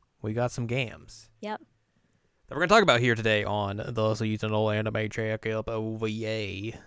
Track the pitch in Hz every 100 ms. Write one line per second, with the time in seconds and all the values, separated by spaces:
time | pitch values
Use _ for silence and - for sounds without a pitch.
0 | _ _ 107 113 120 - 117 127 117 78
1 | - - - _ 208 214 - _ _ _
2 | _ _ _ _ - 139 175 214 180 120
3 | 123 110 110 107 104 104 98 101 139 113
4 | 110 110 110 107 110 107 110 107 110 110
5 | 107 - 110 110 113 110 110 113 110 113
6 | 110 110 110 110 101 95 107 -